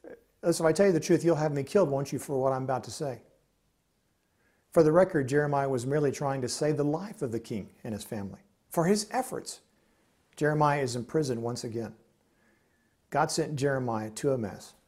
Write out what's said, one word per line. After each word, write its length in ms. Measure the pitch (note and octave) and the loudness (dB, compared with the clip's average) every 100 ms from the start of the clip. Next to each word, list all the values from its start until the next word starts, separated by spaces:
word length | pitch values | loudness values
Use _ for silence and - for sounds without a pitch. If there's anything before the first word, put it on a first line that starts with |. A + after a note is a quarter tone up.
| - - _ _ | -20 -20 _ _
"Listen, 220 | E3+ E3 | -2 2
if 60 | D#3+ | 2
I 20 | |
tell 140 | D#3+ G3+ | 6 4
you 60 | |
the 80 | D#3+ | 4
truth, 220 | - D#3+ | 4 4
you'll 140 | D#3+ D3+ | 4 2
have 160 | D3+ | 0
me 120 | C#3+ | -2
killed, 260 | C3+ G3+ D#3+ | 0 2 2
won't 240 | C#3 C3+ | 0 -2
you, 40 | C#3 | -6
for 220 | - C3+ | -4 0
what 140 | C3+ | 0
I'm 80 | C3 | 0
about 220 | C3 B2+ | -2 -4
to 60 | - | -4
say?" 300 | - D3 A#2 - _ _ _ _ _ _ _ _ _ _ _ _ _ _ | -8 -8 -8 -16 _ _ _ _ _ _ _ _ _ _ _ _ _ _
For 120 | E3+ | 4
the 100 | D#3 | 6
record, 360 | E3 F#3 D#3+ B2+ | 6 4 2 2
Jeremiah 400 | D3 D3 C#3 C#3 | 2 2 0 0
was 160 | C3 | -2
merely 280 | B2 D3 C#3+ | 0 0 0
trying 280 | - C#3+ C3+ | 0 -4 -4
to 80 | B2 | -4
save 300 | - D3+ C#3+ | -2 0 2
the 60 | |
life 360 | D3 D#3 G#3 - | 0 -2 -6 -8
of 100 | C3+ | -6
the 100 | A2+ | -6
king 340 | - A2 - - | -6 -8 -8 -14
and 80 | B2 | -10
his 120 | G#2 | -10
family. 360 | - A2 G2 G2 _ _ _ | -8 -10 -10 -14 _ _ _
For 160 | F3 E3 | 0 2
his 200 | G#3 - | 0 0
efforts, 500 | B3+ C4 - - - _ _ _ _ _ _ _ - | -6 -6 -8 -12 -16 _ _ _ _ _ _ _ -2
Jeremiah 460 | D3 D3+ D3 C#3+ | 0 2 2 2
is 120 | C3 | -2
imprisoned 480 | A#2+ A#2 D#3+ C3+ A2+ | -4 -2 -2 0 -2
once 220 | A#2 A#2+ | -4 -6
again. 320 | B2+ A2+ G#2+ - _ _ _ _ _ _ _ _ _ _ _ | -6 -8 -8 -12 _ _ _ _ _ _ _ _ _ _ _
God 180 | C#3+ D3+ | 0 0
sent 280 | - C#3+ D3 | 0 -4 0
Jeremiah 540 | C#3+ C3+ B2 A2 A2 | 0 0 -2 -4 -6
to 220 | A2 C#3+ | -4 -2
a 60 | C3 | 0
mess 360 | G2+ - - _ | -4 -8 -18 _